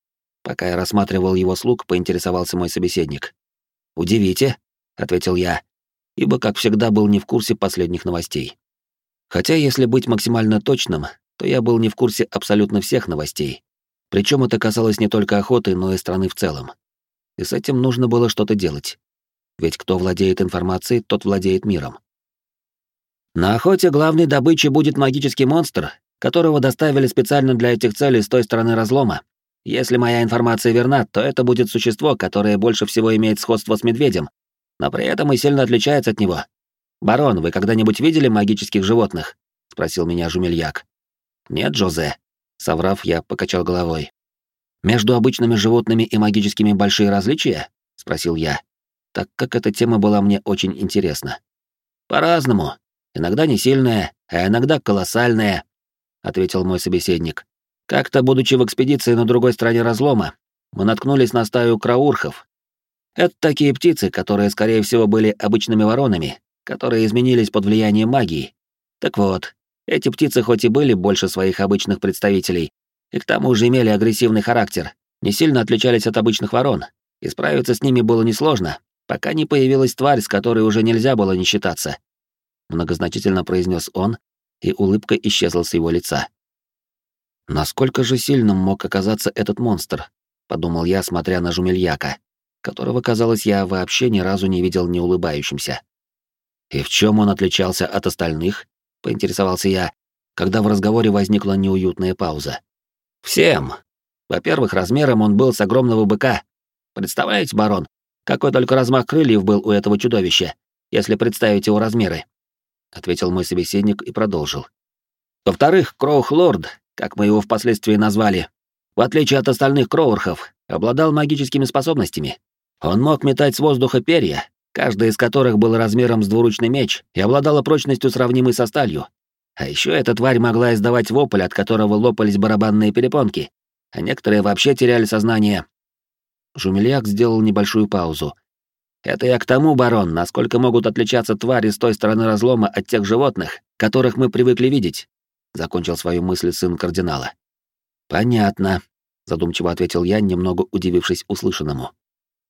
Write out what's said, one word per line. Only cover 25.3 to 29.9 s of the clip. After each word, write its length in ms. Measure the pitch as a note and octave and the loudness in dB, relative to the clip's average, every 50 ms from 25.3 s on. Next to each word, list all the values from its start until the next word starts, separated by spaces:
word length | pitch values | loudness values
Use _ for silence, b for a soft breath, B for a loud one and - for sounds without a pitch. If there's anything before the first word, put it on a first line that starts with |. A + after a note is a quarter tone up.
| - - C#3 | 0 0 0
монстр, 480 | B2+ A2+ A#2 - - - F2+ D#2 - - - _ _ _ _ | 2 2 0 -2 -2 -4 -6 -6 -6 -10 -16 _ _ _ _
которого 400 | - - - E3+ E3 D#3+ D3+ C#3+ | -6 -2 0 2 2 4 2 2
доставили 480 | B2+ C3+ - - D#3 D3+ C3+ C#3 C3+ | 2 0 0 0 0 2 2 2 0
специально 480 | A#2+ - C3+ A#2+ - C#3+ C#3+ C3+ C3 B2+ | 2 2 0 0 2 2 2 2 2 2
для 180 | A#2 A#2 A#2+ A#2+ | 2 2 2 2
этих 220 | G#2 B2 A#2 G#2+ | 2 0 -2 0
целей 260 | - D3 C#3 B2+ A2+ | 0 0 2 2 2
с 80 | G#2 - | 2 2
той 140 | - B2+ A2+ | 0 0 0
стороны 320 | - A#2+ A2+ A2+ A#2 A2+ | 0 0 0 0 0 0
разлома. 480 | A2+ A2 G#2 B2+ A#2+ A#2 G#2+ D#2+ - - _ _ _ _ _ _ _ _ | 0 0 0 0 0 2 0 -2 -4 -8 _ _ _ _ _ _ _ _
Если 320 | - - B2 B2+ - | -6 -4 -4 -2 0